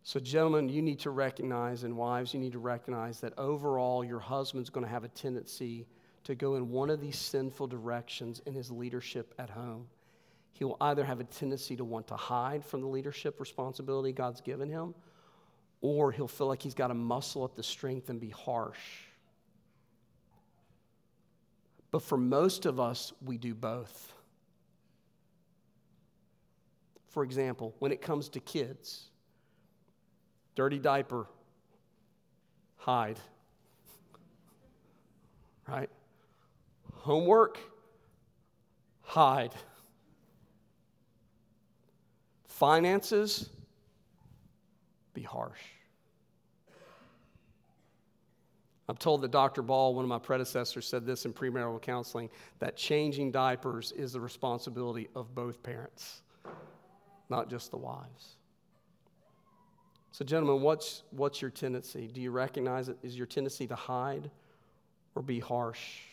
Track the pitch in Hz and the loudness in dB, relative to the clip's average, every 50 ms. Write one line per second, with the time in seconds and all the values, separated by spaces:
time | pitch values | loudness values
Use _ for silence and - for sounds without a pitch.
0 | _ - - 139 127 123 139 160 160 160 156 151 143 131 139 151 160 156 139 - | _ -4 -6 -4 -4 2 4 4 6 6 6 4 4 2 0 2 0 0 0 -2
1 | - 147 135 135 135 131 127 - - 131 123 120 120 120 123 120 123 117 120 117 | -4 -4 0 0 0 0 -2 -4 -4 -2 0 0 0 -2 -2 -4 -4 -4 -2 -2
2 | 117 120 123 123 127 123 - 139 131 127 120 123 113 123 120 120 - - 120 120 | 0 0 0 0 -2 -2 -4 -4 -4 -4 -6 -4 -2 -2 -2 -2 -4 -6 -4 -4
3 | 113 117 113 - - 113 - - 135 139 151 147 143 147 135 131 127 127 127 123 | -4 -6 -6 -8 -8 -8 -6 -4 -2 -2 -2 0 0 0 2 2 2 2 2 0
4 | 123 120 120 113 104 110 135 139 135 - - 131 120 - - 131 123 110 117 120 | -2 -2 -6 -6 -6 -4 -2 -2 -2 -2 -4 -6 -8 -4 -4 -4 -4 -2 -4 -4
5 | 107 117 - - - 135 127 120 - - - - 127 117 117 117 117 - - - | -6 -8 -12 -6 -6 -4 -4 -4 -6 -8 -10 -8 -8 -6 -6 -8 -12 -14 -20 -20
6 | _ - _ _ _ - 135 123 139 139 139 131 123 117 120 131 135 147 156 147 | _ -20 _ _ _ -6 -4 -2 0 0 2 0 0 0 0 2 2 2 2 0
7 | 143 147 143 - - - - 139 131 135 131 - 139 127 127 120 110 117 120 120 | -2 -6 -6 -6 -6 -2 0 0 -2 -2 -4 -6 -6 -6 -4 -6 -4 -4 -4 -4
8 | 120 - - - 123 117 117 - - 143 131 135 120 123 120 120 120 123 120 127 | -6 -8 -10 -8 -8 -8 -8 -8 -10 -8 -8 -8 -8 -8 -8 -6 -6 -6 -6 -6
9 | - - - 127 113 - - - 127 120 98 117 117 120 113 113 123 - _ _ | -8 -6 -8 -8 -8 -8 -10 -12 -12 -10 -10 -10 -8 -8 -8 -10 -12 -16 _ _
10 | _ _ _ _ _ _ - _ _ _ _ - 139 131 - - 143 147 147 143 | _ _ _ _ _ _ -20 _ _ _ _ -2 -2 -2 2 4 4 4 6 4
11 | 139 135 127 120 123 120 - - 143 135 135 127 - - 127 120 123 117 113 113 | 2 2 0 -4 -6 -10 -6 -4 -2 -2 -2 -4 -4 -8 -6 -6 -4 -4 -4 -6
12 | 113 - 110 110 - - 123 120 123 131 143 151 143 - - 135 131 135 135 135 | -6 -6 -6 -6 -2 0 0 0 2 0 -2 -2 -4 -4 -6 -4 -2 -2 -2 -2
13 | 139 143 139 - - 151 147 - 139 - - - 127 131 131 - 135 135 135 135 | -4 -4 -8 -4 -4 -4 -4 -4 -10 -8 -6 -6 -6 -4 -6 -6 -4 -2 0 0
14 | 135 135 131 131 127 123 120 - - 123 127 123 139 147 156 160 165 175 170 - | 0 0 0 0 -2 -2 -4 -6 -8 -6 -4 -4 -4 -4 -4 -6 -6 -8 -10 -14
15 | - - _ - - - - _ _ _ _ _ _ _ _ _ - 139 147 147 | -20 -20 _ -20 -20 -20 -20 _ _ _ _ _ _ _ _ _ 0 2 4 6
16 | 147 135 123 143 139 117 - - 147 135 135 127 - 143 120 - 131 123 120 117 | 4 4 4 0 -4 -6 -2 0 0 0 0 0 -4 -6 0 0 0 0 2 0
17 | 117 117 120 131 127 - - 143 127 123 - - 113 - - - - 131 131 127 | 0 0 0 0 -2 -4 -4 -4 -4 -4 -4 -6 -6 -6 -6 -4 -4 -4 -4 -4
18 | 123 - 123 113 117 107 107 - - - 123 117 110 - - - - - - - | -4 -6 -6 -6 -8 -10 -12 -8 -4 -2 -2 0 -2 -2 -6 -10 -14 -14 -16 -16
19 | - - - _ _ _ _ _ _ _ _ _ _ _ _ _ _ _ _ _ | -18 -20 -20 _ _ _ _ _ _ _ _ _ _ _ _ _ _ _ _ _
20 | _ _ _ _ _ _ _ - _ _ _ _ _ _ _ _ _ _ _ _ | _ _ _ _ _ _ _ -20 _ _ _ _ _ _ _ _ _ _ _ _
21 | _ _ _ _ _ _ _ _ _ _ _ _ _ _ _ - _ _ - - | _ _ _ _ _ _ _ _ _ _ _ _ _ _ _ -20 _ _ 0 0
22 | - - 151 131 123 123 139 143 170 190 185 - - 165 131 127 123 117 117 - | 2 4 4 4 6 6 6 8 8 6 4 4 0 0 2 4 2 2 0 -2
23 | - - - - 135 131 123 117 123 120 113 110 123 110 113 123 117 101 - - | -6 -10 -12 -10 -6 -6 -4 -4 -4 -4 -4 -2 -2 -2 -2 -4 -6 -10 -14 -16
24 | - - - - - _ _ _ _ _ _ _ _ _ _ _ _ _ _ _ | -18 -18 -20 -20 -20 _ _ _ _ _ _ _ _ _ _ _ _ _ _ _
25 | _ _ _ _ _ _ _ _ _ _ _ _ _ _ _ _ _ _ _ _ | _ _ _ _ _ _ _ _ _ _ _ _ _ _ _ _ _ _ _ _
26 | _ _ _ _ _ _ _ _ _ _ _ _ _ _ _ _ _ _ _ - | _ _ _ _ _ _ _ _ _ _ _ _ _ _ _ _ _ _ _ -20
27 | _ - - 151 143 127 127 135 135 127 120 - 117 110 - - 135 139 147 - | _ -6 -2 0 0 0 2 2 2 2 0 -2 -6 -8 -4 0 0 2 2 0
28 | - 160 156 151 - - - 131 - - - 160 127 123 139 - - - - - | 0 -2 0 0 -2 -4 -10 -10 -10 -4 -2 -2 -2 -2 -6 -12 -12 -14 -14 -14
29 | - - _ _ _ _ _ _ _ _ _ _ _ _ _ _ _ _ _ _ | -16 -20 _ _ _ _ _ _ _ _ _ _ _ _ _ _ _ _ _ _
30 | _ _ _ _ _ _ _ _ _ _ _ - 131 139 139 143 135 147 139 139 | _ _ _ _ _ _ _ _ _ _ _ 2 2 2 2 2 2 4 4 4
31 | 135 - 123 117 107 - - - - _ _ _ _ _ _ _ _ _ _ _ | 2 0 -4 -6 -6 -6 -14 -20 -20 _ _ _ _ _ _ _ _ _ _ _
32 | _ _ _ _ _ _ _ _ _ _ _ _ _ _ _ - - 127 127 120 | _ _ _ _ _ _ _ _ _ _ _ _ _ _ _ -4 0 2 4 4
33 | 113 104 113 - - - - _ _ _ _ _ _ _ _ _ _ - - - | 2 0 -4 -8 -12 -20 -20 _ _ _ _ _ _ _ _ _ _ -20 -20 -20
34 | - _ - - - - _ _ _ - - _ - - _ _ _ _ _ _ | -20 _ -20 -20 -20 -20 _ _ _ -20 -20 _ -20 -20 _ _ _ _ _ _
35 | _ _ _ _ _ _ _ - - - _ _ _ - 135 131 139 - - - | _ _ _ _ _ _ _ -20 -20 -20 _ _ _ -6 -4 -4 -4 -6 -10 -20
36 | _ _ _ _ _ _ _ _ _ _ _ _ _ _ _ _ _ - - - | _ _ _ _ _ _ _ _ _ _ _ _ _ _ _ _ _ -18 -18 -6
37 | - 147 147 156 175 175 214 226 220 - - - - - - - - - - - | 2 4 4 6 8 10 10 10 10 8 4 -8 -14 -16 -20 -20 -20 -20 -20 -20
38 | _ - - _ _ _ _ _ _ _ _ _ _ _ _ _ _ _ _ _ | _ -20 -20 _ _ _ _ _ _ _ _ _ _ _ _ _ _ _ _ _
39 | - - - 165 156 131 131 139 117 120 - - - - - - - - _ _ | -12 0 8 8 8 10 8 6 2 -2 -6 -12 -16 -18 -20 -20 -20 -20 _ _
40 | _ _ - _ _ _ _ _ - _ _ _ _ _ _ _ _ _ _ _ | _ _ -20 _ _ _ _ _ -20 _ _ _ _ _ _ _ _ _ _ _
41 | _ _ _ _ _ _ _ _ _ _ _ _ _ _ _ _ _ _ _ _ | _ _ _ _ _ _ _ _ _ _ _ _ _ _ _ _ _ _ _ _
42 | _ _ _ _ _ _ _ _ _ - - - 147 143 156 165 170 180 190 196 | _ _ _ _ _ _ _ _ _ -18 4 6 8 8 10 8 8 6 6 4
43 | 190 - 220 208 214 208 - - - - - - - - _ _ _ _ _ _ | 4 4 4 4 4 4 0 -2 -2 -8 -12 -18 -20 -20 _ _ _ _ _ _
44 | _ _ _ _ - - - - - - _ _ _ _ _ _ _ _ _ _ | _ _ _ _ -20 -20 -20 -20 -20 -20 _ _ _ _ _ _ _ _ _ _
45 | _ _ _ - 120 - - 120 117 117 - - - - - - - _ _ _ | _ _ _ -14 -12 -8 -6 -6 -6 -6 -8 -14 -18 -20 -20 -20 -20 _ _ _
46 | _ _ _ _ _ _ _ _ _ _ _ _ _ - - - - - - - | _ _ _ _ _ _ _ _ _ _ _ _ _ -20 -20 -20 -20 -20 -20 -20
47 | - - - _ _ _ _ - _ _ - _ _ _ _ _ _ _ _ _ | -20 -20 -20 _ _ _ _ -20 _ _ -20 _ _ _ _ _ _ _ _ _
48 | _ _ _ _ _ _ _ _ _ _ _ _ _ _ _ _ _ - 110 - | _ _ _ _ _ _ _ _ _ _ _ _ _ _ _ _ _ -6 -6 2
49 | - 160 151 143 131 123 127 139 135 135 135 139 120 117 135 131 131 131 123 127 | 4 4 6 6 4 4 6 6 6 6 4 0 0 4 4 6 6 6 4 2
50 | 131 127 120 117 - - 135 127 127 - - 127 123 - - 117 - - - 123 | 0 0 -2 -2 0 0 0 0 0 0 -2 -2 -2 -2 -6 -6 -6 -2 -4 -2
51 | 117 123 127 - - 127 107 - 135 127 120 127 120 117 113 113 - - 123 123 | -2 -2 -4 -2 -4 -8 -6 -4 -4 -2 -2 -2 -2 -2 -4 -6 -4 -4 -4 -4
52 | 117 - - 117 117 110 - - - - - - - - - - - - 151 151 | -4 -4 -6 -6 -6 -6 -12 -16 -20 -20 -8 -4 -4 -4 -4 -4 0 2 4 4
53 | 151 151 139 139 139 131 123 135 131 131 127 123 127 131 117 117 113 - - - | 4 2 2 0 0 2 4 4 4 4 4 2 -2 -4 -4 -4 -6 -6 -6 -6
54 | 139 127 123 127 117 117 - - - 127 120 117 - 139 117 120 123 120 113 113 | -6 -4 -4 -6 -6 -6 -6 -2 -2 -2 -2 -2 -4 -6 -4 -4 -4 -2 -4 -4
55 | 110 - - 127 120 117 127 123 120 120 117 - - 123 120 117 113 - - - | -8 -8 -8 -10 -10 -8 -8 -6 -6 -6 -8 -10 -10 -10 -10 -10 -10 -14 -14 -16
56 | - - - - _ _ - _ _ - - - - - - - - - - - | -16 -16 -16 -18 _ _ -20 _ _ -16 -16 -16 -18 -20 -20 -20 -20 -20 -20 -20
57 | _ - - - _ - 123 120 110 - 123 120 - - - - 131 127 117 - | _ -20 -20 -20 _ -2 -2 -2 -2 -2 -6 -10 -8 -10 -10 -8 -8 -8 -8 -10
58 | - 123 123 - - - - _ _ _ _ _ _ _ _ _ _ _ _ _ | -12 -16 -18 -20 -20 -20 -20 _ _ _ _ _ _ _ _ _ _ _ _ _
59 | _ _ _ _ _ 1077 1077 _ _ _ _ _ - _ _ _ _ _ _ - | _ _ _ _ _ _ _ _ _ _ _ _ -20 _ _ _ _ _ _ -20
60 | _ _ - - 135 127 156 165 151 139 139 135 139 151 156 151 - - - - | _ _ -10 -10 -2 2 2 4 6 6 6 8 8 6 6 4 0 -8 -10 -10
61 | - - - 135 143 139 139 - 139 131 - - - 131 127 123 123 - - 143 | -14 -14 -2 0 0 0 0 -2 -6 -6 -6 -4 -4 -2 -2 -4 -6 -8 -10 -10
62 | 117 110 123 131 127 127 120 127 131 135 - 143 127 127 127 131 127 120 - - | -10 -8 -8 -6 -4 -2 0 0 -2 0 -2 -2 0 0 0 -2 -4 -4 -8 -10
63 | - 123 123 123 123 - - 147 135 135 - - 131 110 120 - - - 127 123 | -10 -10 -8 -8 -8 -4 -2 -2 -2 -2 -4 -6 -6 -6 -6 -8 -4 -4 -2 -2
64 | 127 139 139 147 147 143 - - _ _ - _ _ _ _ _ _ _ _ _ | -2 -2 -4 -6 -8 -10 -14 -18 _ _ -20 _ _ _ _ _ _ _ _ _
65 | _ _ _ - 127 135 123 117 110 - 123 123 120 113 113 - - - - - | _ _ _ -6 -2 -2 -4 -4 -2 -2 0 0 0 -2 -4 -8 -12 -12 -14 -16
66 | - - | -18 -20